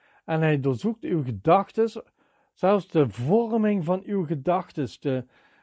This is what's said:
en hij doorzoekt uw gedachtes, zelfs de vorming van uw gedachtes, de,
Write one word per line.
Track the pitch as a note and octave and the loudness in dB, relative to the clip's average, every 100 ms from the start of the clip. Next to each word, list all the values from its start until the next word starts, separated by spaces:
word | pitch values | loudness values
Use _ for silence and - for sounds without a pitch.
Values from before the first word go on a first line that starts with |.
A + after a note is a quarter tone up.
| _ _ - | _ _ -6
en | D#3+ | -2
hij | D#3+ D3 | 0 0
doorzoekt | C3+ B2 G#3+ A3 | 0 -2 -4 -4
uw | - E3+ | -4 -2
gedachtes, | B2+ G2+ D#3+ F#3+ F#3+ - A3+ A3 - _ _ _ _ | -2 -2 4 4 2 -2 -2 -4 -16 _ _ _ _
zelfs | _ F#3 G3+ - | _ 2 2 2
de | E3 C3 | 2 2
vorming | A2+ C3 A3 A3+ A3+ G#3+ G3+ D#3+ | 0 0 2 2 0 0 0 -2
van | F#3 G3+ | -4 -2
uw | G3 D#3 | -4 -2
gedachtes, | D3+ C#3+ F3+ - D#3 B2+ - | -2 0 -2 -2 -6 -8 -6
de, | C#3+ C3 A#2+ _ _ _ | -4 -4 -6 _ _ _